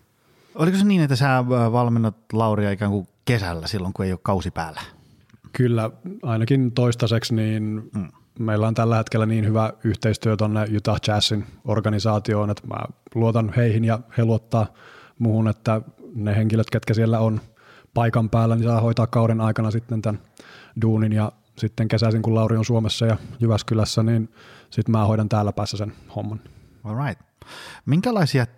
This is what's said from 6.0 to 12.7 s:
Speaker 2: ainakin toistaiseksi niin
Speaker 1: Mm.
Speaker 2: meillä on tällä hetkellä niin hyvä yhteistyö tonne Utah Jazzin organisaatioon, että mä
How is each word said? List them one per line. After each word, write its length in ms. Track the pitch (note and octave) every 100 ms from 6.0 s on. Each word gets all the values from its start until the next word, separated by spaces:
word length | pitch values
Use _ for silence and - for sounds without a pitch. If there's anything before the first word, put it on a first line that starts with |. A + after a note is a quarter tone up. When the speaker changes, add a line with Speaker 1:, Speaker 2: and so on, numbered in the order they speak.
| F3+ G#3
Speaker 2:
ainakin 500 | C#3 A2+ A2+ C3+ B2
toistaiseksi 600 | A#2 B2 A#2 A2+ A2+ -
niin 560 | A2+ A2 A2 G#2+ G#2+ A#2
Speaker 1:
Mm. 140 | G#2+ E2+ - _ -
Speaker 2:
meillä 280 | A2 G#2+ A2
on 60 |
tällä 220 | A2+ A#2 A2+
hetkellä 300 | A2 A2+ A2
niin 200 | A2+ G#2+
hyvä 260 | A2 A2 -
yhteistyö 520 | A2+ G2+ A2 G#2+ A#2 G#2+
tonne 300 | G#2+ G#2+ G#2+ G#2
Utah 240 | G#2+ G#2 -
Jazzin 360 | G#2+ - G#2+ G2 -
organisaatioon, 840 | - G#2+ G#2+ G#2+ G#2+ G#2+ G2+ G#2 G#2
että 160 | G#2
mä 100 | -